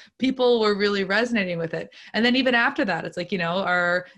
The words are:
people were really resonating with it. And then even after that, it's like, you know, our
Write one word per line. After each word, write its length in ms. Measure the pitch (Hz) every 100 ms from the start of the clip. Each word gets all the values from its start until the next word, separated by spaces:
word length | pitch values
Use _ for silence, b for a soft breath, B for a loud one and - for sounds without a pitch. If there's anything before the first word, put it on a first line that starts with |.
| B -
people 400 | 262 262 247 240
were 180 | 214 202
really 260 | 202 202
resonating 540 | 190 202 240 233 185 170
with 160 | 165
it. 180 | 165 - B B
And 100 | -
then 120 | 240 247
even 180 | 262
after 320 | 240 240 269 240
that, 200 | 165 170
it's 120 | 180
like, 140 | 175
you 80 | 196
know, 180 | 170 180
our 420 | 180 180 175 180 180